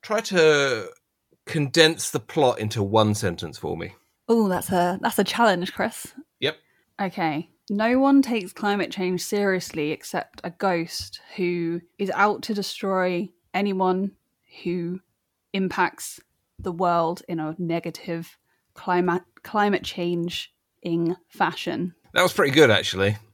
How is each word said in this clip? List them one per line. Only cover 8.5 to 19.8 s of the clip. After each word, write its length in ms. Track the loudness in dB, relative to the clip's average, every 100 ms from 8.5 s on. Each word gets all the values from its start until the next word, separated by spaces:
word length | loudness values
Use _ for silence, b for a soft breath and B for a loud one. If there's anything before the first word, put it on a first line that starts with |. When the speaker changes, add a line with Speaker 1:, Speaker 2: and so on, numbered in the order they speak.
Speaker 2:
climate 380 | -6 -2 0 -2
change 320 | -4 -2 -2
seriously 680 | -2 -2 0 0 -4 -6 -4
except 520 | -4 -6 -8 -8 -10
a 60 | -12
ghost 680 | -4 -2 0 -4 -8 -12 -16 -18 -4
who 440 | -2 -2 -2 -4 -8 _
is 120 | -6
out 280 | 2 2 2
to 100 | -4
destroy 760 | -6 -6 -6 -2 0 0 0 -4 _ _
anyone 580 | -4 -2 0 2 2 -2 -8 _ _ _ -10
who 360 | -6 -4 -4 -8 _ _ _ _ _
impacts 680 | -2 -2 0 -2 -2 -16 -16 _ _ _ _
the 140 | -8
world 500 | 0 2 2 2 -2 -6
in 140 | -6
a 160 | -6 -6
negative 800 | -4 -4 -4 -12 -8 -8 -8 _ _ _ _
climate, 480 | -14 -2 2 2 0 -4 _
climate 400 | -6 0 2 0